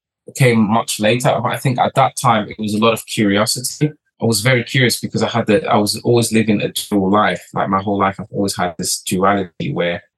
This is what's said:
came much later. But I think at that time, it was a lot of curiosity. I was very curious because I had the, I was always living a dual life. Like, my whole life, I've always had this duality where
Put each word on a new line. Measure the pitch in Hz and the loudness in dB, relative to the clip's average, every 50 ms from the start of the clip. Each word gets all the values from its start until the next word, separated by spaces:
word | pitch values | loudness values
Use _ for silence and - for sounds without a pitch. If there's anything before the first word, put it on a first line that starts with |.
| _ _ _ _ _ - - | _ _ _ _ _ -10 0
came | - 135 123 117 110 | 2 4 4 4 4
much | 107 95 113 117 113 - - - | 4 4 2 0 0 -2 -2 0
later. | 104 107 117 123 - - - - | 0 2 2 2 2 0 0 0
But | - 101 | -2 -4
I | - | -4
think | - - 135 123 - | -2 -2 -2 0 0
at | 90 - - | 0 0 2
that | 135 131 127 - | 2 2 2 0
time, | - - 123 117 107 101 - | 0 0 2 2 0 -2 -4
it | - - | -8 -6
was | 107 104 104 | -4 -4 0
a | 104 | 2
lot | 110 117 | 2 2
of | 110 110 - | 2 0 -4
curiosity. | - - - 110 101 98 107 110 - - 131 127 - - - 151 147 - _ _ _ _ _ | -6 -2 0 0 2 2 2 2 0 -2 -4 -6 -8 -2 -2 -2 -2 -2 _ _ _ _ _
I | 113 | -2
was | 113 110 101 | 0 0 2
very | 104 131 131 120 113 | 2 2 0 0 0
curious | - - 135 127 110 - - | -2 0 2 2 2 0 -2
because | - 101 - 120 | -4 -4 -2 -2
I | 110 104 | -2 -2
had | - 117 113 | -2 -2 0
the, | - 104 95 - | 2 2 2 2
I | - 113 107 | 2 0 2
was | 104 101 - - | 2 0 -2 -2
always | - 120 120 117 113 - | 0 2 2 2 2 2
living | 110 113 107 110 104 98 | 2 2 2 2 2 0
a | - 90 | -2 -4
dual | - - - - 104 101 95 95 | -4 -8 -6 -4 -2 0 0 2
life. | 101 104 101 92 87 - - - - | 2 2 2 2 -2 -4 -8 -8 -6
Like, | 87 - 98 | -4 -2 0
my | 98 98 | -2 -2
whole | 98 104 101 98 | 0 -2 0 0
life, | 101 98 - - | 0 -2 -2 -4
I've | 95 - | -10 -8
always | - 101 101 95 - | -4 -4 -4 -2 -2
had | - 90 87 - | -2 -4 -4 -4
this | - 90 - - - | -6 -6 -6 -6 -6
duality | - - 98 90 95 98 101 98 92 - _ - - - | -4 -4 -2 0 2 2 2 0 -2 -6 _ -8 -6 -4
where | - 87 87 87 87 85 - _ _ | -4 -2 -2 -4 -4 -6 -10 _ _